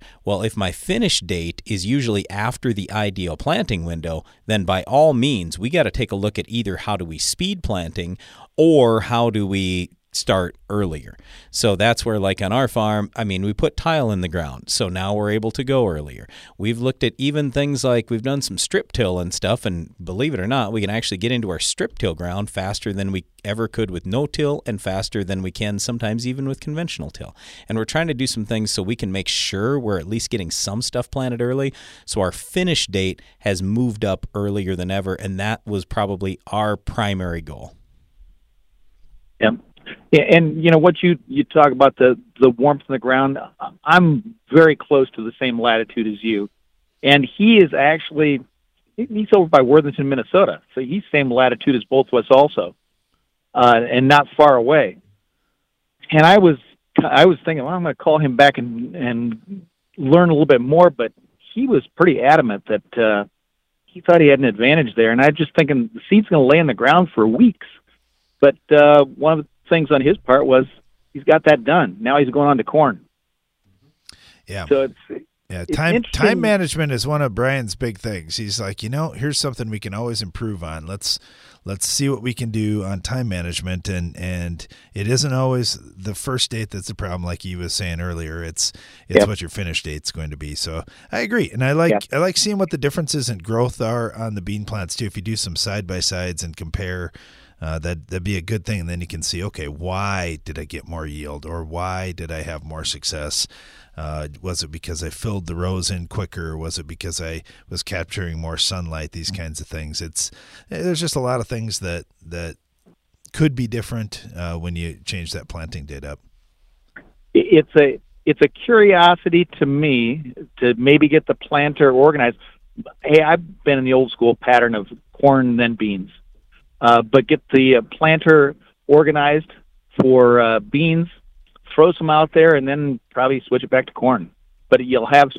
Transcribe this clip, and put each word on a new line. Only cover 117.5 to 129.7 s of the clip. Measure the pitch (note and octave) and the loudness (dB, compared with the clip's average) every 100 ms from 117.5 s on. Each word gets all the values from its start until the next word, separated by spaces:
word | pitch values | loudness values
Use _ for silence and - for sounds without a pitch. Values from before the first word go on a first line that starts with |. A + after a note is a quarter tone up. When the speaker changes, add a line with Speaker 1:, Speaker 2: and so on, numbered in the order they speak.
| D#3+ D#3 D#3 | 4 4 4
Speaker 2:
a, | C#3+ - - _ | 4 0 -12 _
it's | - C#3+ | -4 2
a | D3 | 2
curiosity | - - A3+ G3+ F3+ F3 F3 F3 E3+ E3+ - | 0 2 6 6 8 6 4 2 2 0 -2
to | C#3 | -2
me | C#3+ D3+ B2+ A#2 D#3 C3 - D#3+ - | 0 2 2 0 -4 -10 -16 -20 -2
to | B2 A#2 | 0 2
maybe | C3 D3+ D3+ | 4 6 6
get | D#3 - | 4 0
the | |
planter | C3+ - D3 D3 D3 C#3 | -4 -2 -2 -2 4 4
organized. | B2+ D3 D3 A#2+ - - _ _ - - - | 6 6 6 0 -2 -12 _ _ -18 -18 -12
Hey, | D3+ D#3 | 4 4
I've | D#3 E3+ E3 - | 6 2 0 -4
been | D3 C3+ | 0 0
in | |
the | B2+ | 2
old | C3 B2 | 2 2
school | - A#2 A2 | 2 2 2
pattern | B2 B2 A#2 A2 | 2 4 4 0
of | F#2+ - _ | -6 -14 _
corn, | - C#3 C3+ B2+ A#2+ | 0 4 4 4 2
then | A#2+ | 0
beans. | A2+ G#2+ F#2+ F#2+ _ _ _ _ _ _ _ | 0 -4 -4 -8 _ _ _ _ _ _ _
Uh, | A#2+ A#2 | 4 4
but | A2+ C3+ A#2+ | 4 2 2
get | A#2 - | -2 2
the, | C3+ C3 B2 | 2 6 4
uh, | |
planter | A2+ - D#3+ D#3+ E3 D#3 C#3 - _ _ - | 2 0 2 4 6 6 6 0 _ _ 4
organized | D3 D#3 D3 C#3+ D3+ - - _ | 6 6 2 2 2 -2 -14 _